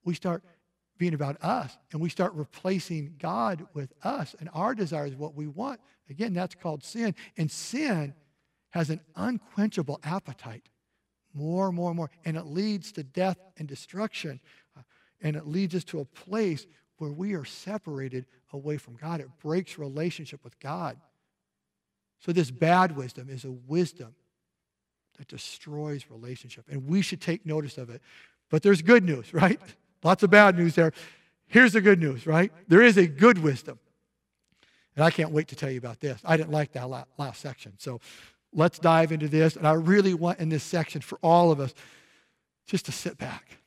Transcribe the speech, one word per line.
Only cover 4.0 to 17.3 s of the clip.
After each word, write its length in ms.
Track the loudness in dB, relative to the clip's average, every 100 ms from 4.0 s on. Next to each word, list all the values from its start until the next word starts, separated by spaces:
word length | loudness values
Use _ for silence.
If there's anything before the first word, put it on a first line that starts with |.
us, 320 | -8 -8 -10 -14
and 100 | -12
our 200 | -6 -4
desire 320 | -4 -6 -6 -8
is 80 |
what 200 | -10 -12
we 120 | -10 -12
want. 340 | -10 -12 -12 _ _ _
Again, 240 | -8 -6
that's 220 | -4 -8
called 300 | -8 -10 -10
sin. 300 | -12 -6 -6 -6 -14 -6
And 140 | -6
sin 640 | -6 -10 -6 -2 -4 -6 -12 _ _ _ _ _
has 180 | -6 -4
an 120 | -6 _ -8
unquenchable 840 | -6 -6 _ -4 -2 -2 -6 -8
appetite, 680 | -8 -8 -10 -18 -18 -20 _ _ _ _ _ _ _
more, 380 | -10 -6 -2 -2
more, 200 | -2 -4
more, 180 | -4 -8 _
and 120 | -8 -8
it 100 | -6
leads 460 | -6 -4 -6 -8
to 100 | -14
death 340 | -10 -4 -4 -4 _ _
and 100 | -14
destruction, 720 | -14 -16 -8 -8 -8 -12 -14 _ _ _
uh, 80 | _ _ _ _ _
and 160 | -6 -6
it 100 | -6
leads 280 | -4 -2
us 100 | -4
to 160 | -8 -10
a 40 |
place 640 | -10 -16 -8 -2 -2 -4 -10 _ _ _
where 160 | -12
we 220 | -8 -6